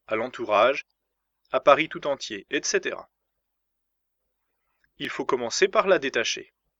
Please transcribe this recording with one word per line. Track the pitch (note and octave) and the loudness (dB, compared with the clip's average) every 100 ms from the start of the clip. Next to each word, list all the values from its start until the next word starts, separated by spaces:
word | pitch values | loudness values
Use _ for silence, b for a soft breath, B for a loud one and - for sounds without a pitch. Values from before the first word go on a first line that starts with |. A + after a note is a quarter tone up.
| - | -6
à | A2 | -4
l'entourage, | B2 - A2 G#2 A#2+ C#3+ - _ _ _ _ _ _ | -4 -6 0 4 4 2 -6 _ _ _ _ _ _
à | C3+ | 2
Paris | - C#3 D#3 | 4 4 2
tout | E3 D3+ | -6 -6
entier, | C#3 - G2+ - | -6 -6 -10 -6
et | D3 | -6
cetera. | - G3 C#3+ F2+ - _ _ _ _ _ _ _ _ _ _ _ _ _ _ _ _ _ _ - | -2 -2 -4 -8 -12 _ _ _ _ _ _ _ _ _ _ _ _ _ _ _ _ _ _ -14
Il | D3 | -10
faut | - C3+ | -6 -2
commencer | B2+ A#2 - - | -2 -2 0 2
par | A3 F#3+ | 2 2
la | E3+ | 2
détacher. | C3+ A#2+ A2 - - _ _ | 2 -2 -2 -4 -10 _ _